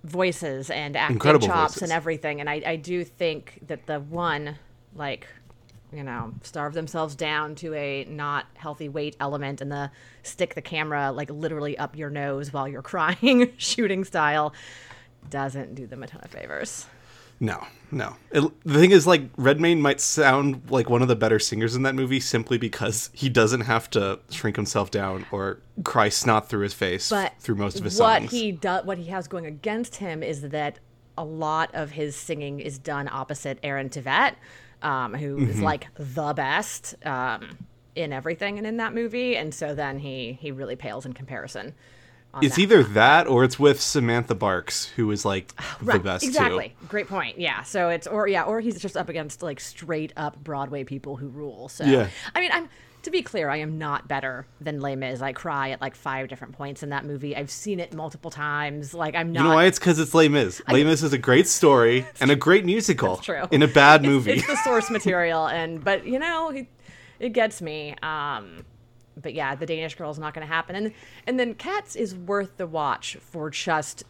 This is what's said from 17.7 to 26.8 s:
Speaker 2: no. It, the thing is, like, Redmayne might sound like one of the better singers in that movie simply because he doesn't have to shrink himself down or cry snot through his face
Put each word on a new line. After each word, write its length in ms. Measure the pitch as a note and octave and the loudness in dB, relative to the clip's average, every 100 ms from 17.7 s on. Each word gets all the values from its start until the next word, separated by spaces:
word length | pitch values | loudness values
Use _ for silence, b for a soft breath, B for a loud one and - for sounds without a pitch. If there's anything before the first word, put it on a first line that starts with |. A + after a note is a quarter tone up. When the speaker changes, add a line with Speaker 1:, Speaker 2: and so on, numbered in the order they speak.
| B B | B B
Speaker 2:
no. 240 | C#3 G#2 - _ | -8 -8 -10 _
It, 100 | C#3+ D#3 - | 0 0 -4
the 160 | E3 C#3+ | 0 6
thing 100 | F3+ | 10
is, 140 | F#3+ D#3 | 10 8
like, 160 | E3+ C3+ - | 4 2 0
Redmayne 420 | C3 D3 E3+ E3+ | 2 4 4 4
might 220 | C#3+ C#3 | 2 2
sound 600 | - - C#3 C3 C#3+ C3 - | -2 4 4 6 2 -2 0
like 180 | C3 A#2 | 0 2
one 140 | A#2+ | 2
of 40 | B2+ | 4
the 80 | A2+ | 4
better 220 | A2 G#2+ | 4 4
singers 380 | - G#2+ A2+ B2 | 2 0 0 0
in 80 | |
that 100 | C3+ | 0
movie 260 | C3 B2+ C3 | 0 0 -2
simply 380 | B2 A#2+ A2+ A#2+ | 0 -2 0 -2
because 540 | A2+ - A2 G#2+ - | -2 -4 -4 -4 -6
he 160 | - C3+ | -4 2
doesn't 320 | B2 A2 B2 | 4 4 4
have 280 | A2+ A2+ - | 2 0 0
to 280 | A2 G2 - _ | -2 -2 -4 _
shrink 240 | - A2+ G2 | -6 -4 -4
himself 340 | G#2 - A2 | -2 -2 -2
down 360 | G#2 G2 F#2+ - | -2 -4 -6 -8
or 280 | G2+ G2 F#2+ - - | -6 -6 -8 -14 -10
cry 260 | D#3+ B2 G#2 | -2 2 2
snot 400 | - A#2+ G#2+ - | 2 2 2 2
through 120 | G#2 | -4
his 120 | G2+ | -4
face 360 | - | -2